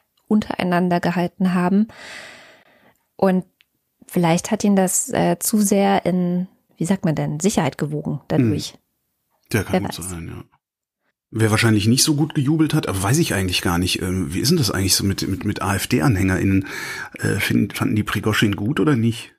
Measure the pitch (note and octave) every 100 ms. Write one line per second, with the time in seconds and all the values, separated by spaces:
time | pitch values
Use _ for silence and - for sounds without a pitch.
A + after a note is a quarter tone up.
0 | _ _ - G#3+ - - F3+ F3 F3+ F3
1 | F3 F3 F3+ - F#3 F3+ F3+ G3 A3 -
2 | - - - - - - _ _ _ _
3 | _ - F#3+ F#3 - _ _ _ _ _
4 | - F3+ E3+ F3 - G#3 G#3 G3 F#3 -
5 | - - E3+ F3 - G#3+ G3+ G3 G3 G3
6 | F3 F3+ F3 F3+ F#3 _ _ - E3+ F#3+
7 | E3 D3 D3 D3+ G3+ G#3 D#3+ - D3 D3
8 | D3+ D3 - D#3+ A2+ G2 - - _ _
9 | _ _ _ _ - G#2+ F2 F#3 - -
10 | F#2 E2+ E2+ - - _ _ _ _ _
11 | _ _ _ A2+ A2 G#2+ A#2 G#2+ A2 C3+
12 | D#3 C#3+ D#3 D#3 C3 D#3+ D3+ - - F#2+
13 | G2 D3+ - F#2+ F#2 F#2 F#2 F2 F#2 -
14 | F2+ F#2 C#2+ F2 C3 F3 G#2+ F#2+ F#2+ -
15 | F#2+ F#2+ - G2 G2+ - F#2+ G2 - C3
16 | - F#2+ F#2+ F#2 F#2+ F#2+ - - - -
17 | - - G#2+ G2 - A#2+ A2 - G#2+ G#2
18 | - G#2 G#2+ G2+ G#2+ G2 G#2 E3 D#3 B2
19 | A#2 A2+ -